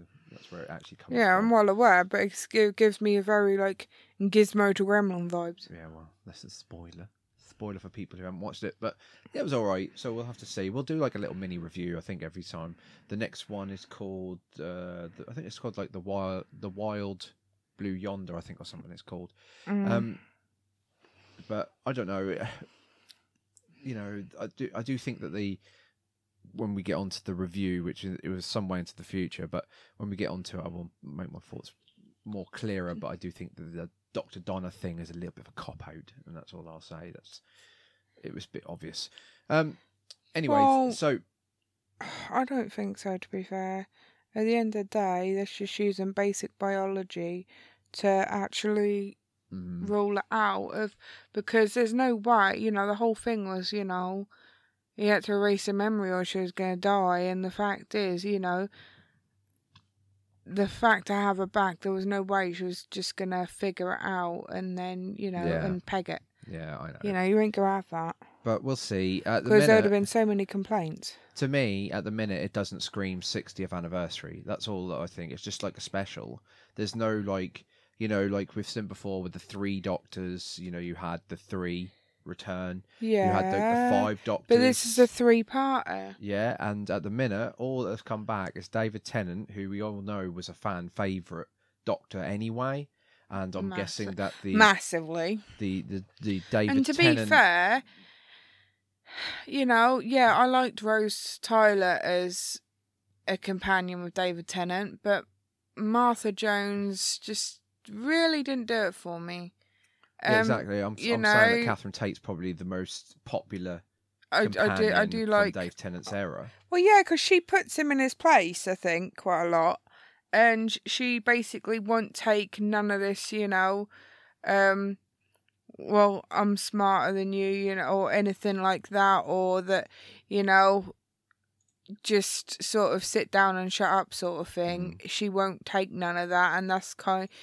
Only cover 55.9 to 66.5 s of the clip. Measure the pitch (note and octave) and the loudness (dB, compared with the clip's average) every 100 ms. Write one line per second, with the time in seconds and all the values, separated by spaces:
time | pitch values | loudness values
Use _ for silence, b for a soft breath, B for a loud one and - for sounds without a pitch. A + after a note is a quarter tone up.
55.9 | G#3+ F#3+ F3+ F3+ F#3+ F#3 - F#3 F3+ G3 | 0 0 0 -2 -2 -4 -2 -2 0 2
56.9 | G3+ F#3 F3+ F3+ F#3 F#3 F3+ G#3 - - | 4 4 2 0 -2 -4 -2 -2 -2 -4
57.9 | G#3+ G3 F3 G3 G3+ F3+ F3+ G3+ b b | -2 -2 -2 0 0 0 -2 -2 b b
58.9 | b b b _ _ _ _ _ _ _ | b b b _ _ _ _ _ _ _
59.9 | _ _ _ _ _ - G3 G3 - A#3 | _ _ _ _ _ -8 -2 -2 2 4
60.9 | G#3 F3 G3+ G3+ F#3+ F#3+ G#3+ F#3+ E3 G3 | 4 2 0 0 0 0 0 0 0 -4
61.9 | F#3+ G3 G3+ F#3+ G3 F#3 F3 F3+ F3 - | -2 -2 -2 0 0 0 -4 -6 -8 -10
62.9 | - F#3 - F#3+ F3+ F3 - G3+ F3+ F3+ | -8 -8 -6 -4 -4 -4 -4 -4 -2 -4
63.9 | - F#3+ F#3 F3 E3+ - F#3 F#3 F3+ F3+ | -4 -4 -2 -4 -6 -8 -8 -6 -6 -6
64.9 | F#3 F#3 G3+ G3+ F3+ E3+ E3 F3 F3+ - | -6 -8 -6 -6 -2 -2 0 -2 -4 -4
65.9 | F#3+ E3+ D#3 _ _ - | -4 -4 -8 _ _ -14